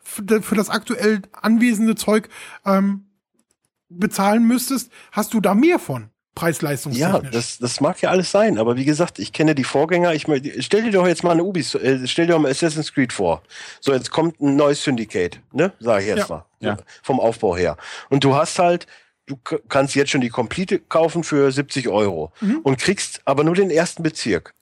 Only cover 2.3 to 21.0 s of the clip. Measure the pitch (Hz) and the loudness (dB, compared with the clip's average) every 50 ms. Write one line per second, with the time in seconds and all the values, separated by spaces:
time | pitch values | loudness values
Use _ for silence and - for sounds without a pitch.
2.3 | - - - - - - _ 196 196 196 196 202 196 196 - _ _ _ _ _ | -18 -20 -20 -20 -20 -8 _ 2 2 2 2 0 -2 -4 -8 _ _ _ _ _
3.3 | _ _ _ _ _ _ _ _ _ _ _ _ 175 175 196 208 - - 196 202 | _ _ _ _ _ _ _ _ _ _ _ _ -6 -4 -4 -2 0 0 2 2
4.3 | 208 233 233 226 247 254 247 - 277 240 - - _ - - _ - 202 214 - | 4 4 4 4 2 0 -2 -4 -4 -6 -6 -10 _ -20 -20 _ -6 -6 -4 -2
5.3 | - 220 185 196 196 208 277 330 359 294 - - 135 120 107 110 _ _ _ _ | -2 0 2 4 4 4 4 4 4 2 -2 -6 -8 -10 -10 -14 _ _ _ _
6.3 | _ - 170 170 160 - 160 147 147 131 - 151 127 120 151 180 196 - - 135 | _ -2 -2 -2 0 0 -4 -4 -4 -4 -6 -6 -4 -2 0 2 0 0 -2 -2
7.3 | 117 117 120 - - - 120 123 - - 139 156 180 - - 165 170 185 175 - | -4 -4 -4 -4 -8 -6 -6 -6 -2 0 0 0 0 0 -2 0 2 0 0 2
8.3 | - 202 220 220 151 104 113 117 120 127 135 147 151 147 175 170 - - 98 - | 2 2 4 4 2 2 2 0 0 0 2 0 2 2 0 -2 -2 -10 -12 -10
9.3 | - - 156 156 156 135 123 - - 139 151 165 180 175 175 175 160 151 - - | -2 0 2 2 2 2 -2 0 0 0 2 2 2 2 2 2 0 0 0 -2
10.3 | 151 131 135 139 - 120 131 - - 208 226 240 196 185 175 180 165 - - 175 | -2 -2 -2 -4 -8 -8 -2 0 0 0 2 2 2 2 4 2 2 2 0 2
11.3 | 170 165 170 196 196 170 123 - - 143 101 127 135 131 127 123 - - 170 170 | 2 2 0 0 -2 -4 -4 -2 -4 -2 0 0 0 0 -2 -4 0 0 2 2
12.3 | 170 160 151 131 143 - 170 165 147 156 147 - - 143 131 117 - - 98 85 | 2 2 2 0 0 0 -2 -2 -2 -4 -8 -4 -2 -2 -2 -2 -2 -2 0 -2
13.3 | 80 78 _ _ - - - - - - - - 139 127 123 - - 165 160 170 | -2 -2 _ _ -20 -20 -20 -20 -20 -6 -2 -2 -2 -2 -2 -2 0 0 0 0
14.3 | 160 _ 143 143 139 143 151 143 147 147 - 151 135 113 110 - - 104 87 87 | -2 _ 0 2 4 4 4 4 2 0 -2 -2 -2 -2 -4 -6 -4 -4 -4 -4
15.3 | - - _ _ - 127 165 196 - _ 110 117 113 98 98 104 98 107 101 - | -6 -12 _ _ -2 -2 -2 -2 -2 _ -2 0 0 2 2 0 -2 -2 -2 -4
16.3 | 85 76 - _ _ _ 113 110 104 - - _ - - _ - 135 123 98 117 | -6 -12 -14 _ _ _ -6 -6 -6 -6 -10 _ -20 -16 _ -2 0 2 2 0
17.3 | 113 - - 98 87 87 90 80 73 - - - - - - _ 131 139 139 139 | 0 2 0 0 0 2 0 -2 -2 -6 -14 -16 -16 -18 -4 _ 0 2 4 4
18.3 | 135 143 160 - - - 180 175 175 175 - _ - - _ _ _ _ _ - | 4 2 0 0 0 2 2 2 2 0 -4 _ -20 -20 _ _ _ _ _ -16
19.3 | 139 135 _ - 160 151 - _ - 139 135 139 - 139 139 - - 143 127 117 | -16 -14 _ -8 -8 -8 -8 _ 0 0 0 2 2 0 0 2 0 0 0 0
20.3 | - - 117 104 - - 190 180 208 - - _ - 165 | -2 -4 -4 -4 -4 -6 -2 -2 -2 -4 -4 _ 2 2